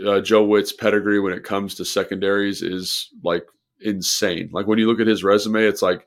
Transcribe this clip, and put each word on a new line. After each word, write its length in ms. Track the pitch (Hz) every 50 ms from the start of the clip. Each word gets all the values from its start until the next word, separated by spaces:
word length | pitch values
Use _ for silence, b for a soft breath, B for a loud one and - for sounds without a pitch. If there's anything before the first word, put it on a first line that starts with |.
| 92
uh, 160 | 101 101 98 95
Joe 220 | 95 110 107 107
Witt's 280 | 104 107 104 98 - -
pedigree 460 | - - 107 98 107 98 104 104 101
when 140 | 98 95 90
it 100 | 90 -
comes 300 | - 104 98 101 95 -
to 100 | - 87
secondaries 800 | - - 101 95 - 98 95 98 98 101 101 101 101 98 95 87
is, 480 | 87 92 92 92 87 - - - - _ 233 87
like, 240 | 87 85 87 - _ _ _ _ _ _ _
insane. 680 | - 107 104 92 85 - - - 107 98 87 82 87 -
Like, 160 | 82 90 101
when 120 | 101 107 113
you 80 | 110
look 120 | 110 117 110
at 80 | 113
his 160 | 110 110 95 90
resume, 400 | 98 101 104 104 110 107 110 110
it's 200 | 107 98 - 98
like 240 | 90 90 - -